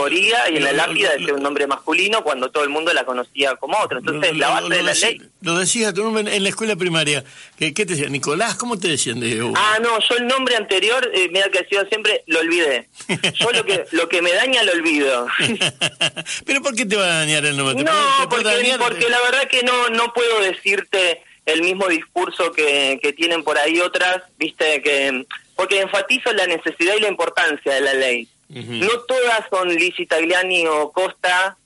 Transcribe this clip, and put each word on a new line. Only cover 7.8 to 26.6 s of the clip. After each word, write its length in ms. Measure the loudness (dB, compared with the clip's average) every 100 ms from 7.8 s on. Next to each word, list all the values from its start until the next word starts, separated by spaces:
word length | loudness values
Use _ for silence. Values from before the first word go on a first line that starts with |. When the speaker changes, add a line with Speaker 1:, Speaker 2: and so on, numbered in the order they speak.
| -2
Speaker 2:
te 80 |
decían? 160 | -2 -4
Nicolás, 420 | -4 -2 0 -2 -2
¿cómo 220 | -6 -2
te 80 | -2
decían? 300 | -2 -2 -2
De, 320 | -2 -2 0 2
Speaker 1:
Ah, 220 | 2 2
no, 160 | 2 0
yo 160 | 2 0
el 100 | 0
nombre 260 | 0 2 0
anterior, 520 | 0 0 2 2 0
eh, 140 | 0 0
mira 160 | 2 0
que 80 | -2
he 80 | -2
sido 160 | -2 0
siempre, 340 | -2 -2 -2 0
lo 120 | 0
olvidé. 480 | 2 2 2 0 -4 -16 -6 -2 -2
Yo 160 | 0 0
lo 120 | 0
que, 200 | 0 -2 -2
Speaker 2:
<laughs> 40 |
Speaker 1:
lo 160 | -2 0
que 140 | 0
me 100 | 2
daña, 300 | 2 2 2
lo 80 | 2
olvido. 540 | 0 2 2 2 0 -2 -2
Speaker 2:
<laughs> 380 | -2 0 -2 -2 -6 -2 -4 -4 -10 -10 -2
¿Pero 160 | -2
por 120 | 0
qué 120 | -2 -2
te 100 | 0
va 80 |
a 140 | 2 2
dañar 260 | 2 2
el 120 | 0 0
nombre? 200 | 0 0
¿Te 80 |
Speaker 1:
No, 60 | 2
Speaker 2:
puede, 280 | 2 4 2
te 60 | 2
puede 140 | 0
Speaker 1:
porque, 120 | 2 2
Speaker 2:
dañar? 160 | 2 2
Speaker 1:
porque 280 | 0 0 0
la 120 | 2
verdad 260 | 2 2 0
que 140 | 0
no, 280 | 2 2 2
no 220 | 0 0
puedo 280 | 0 0 2
decirte 800 | 0 -2 -2 -2 0 0 0 -2 -8 -8 -2
el 160 | 0
mismo 240 | 0 0 0
discurso 640 | 0 -2 -4 -4 -2 -2
que, 460 | 0 2 2 0 0
que 100 | -2
tienen 320 | -2 -2 0
por 140 | 0 2
ahí 220 | 2 2
otras, 420 | 0 2 0 0 -6 _
viste, 440 | -8 0 0 2
que 440 | 2 2 0 -2 -8 -14 -12 -4
porque 240 | 0 0
enfatizo 520 | 2 0 0 -2 0
la 120 | 0 0
necesidad 480 | 0